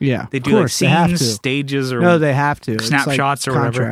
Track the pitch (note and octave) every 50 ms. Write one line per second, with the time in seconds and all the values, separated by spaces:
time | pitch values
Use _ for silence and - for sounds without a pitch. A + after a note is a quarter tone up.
0 | C#3+ C3+ A#2+ G2+ - - - C3+ B2+ C#3+ G#3+ G#3 D#3 A#2+ - - C#3+ C3+ D3+ E3+
1 | F3 F3 F3 D#3 C3+ A#2 G#2+ G#2+ - B2+ C3+ C#3+ C#3 C3+ C#3 C#3 C3 B2+ B2+ A#2+
2 | F3 F3 E3+ D#3 D#3 C#3+ C3 C#3+ C#3+ D3 C#3+ - - - A2 A2 - - D3+ C#3
3 | C3+ D3 C3+ C3+ C#3 C#3 C#3 - - C3+ B2+ C#3 C#3 C3+ A#2 B2+ A#2+ A2+